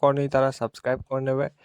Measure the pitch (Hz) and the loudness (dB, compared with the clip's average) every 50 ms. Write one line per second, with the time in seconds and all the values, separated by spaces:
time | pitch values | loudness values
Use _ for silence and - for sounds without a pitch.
0 | - 139 139 143 143 139 - 135 135 135 131 - 117 113 - - - 127 131 131 | 2 2 4 2 0 0 2 2 2 2 0 -2 -6 -6 -6 -6 -4 -2 -2 -2
1 | - - 135 135 131 135 131 135 143 147 - _ | -4 -6 -6 -4 -2 -2 -2 -2 -2 -4 -6 _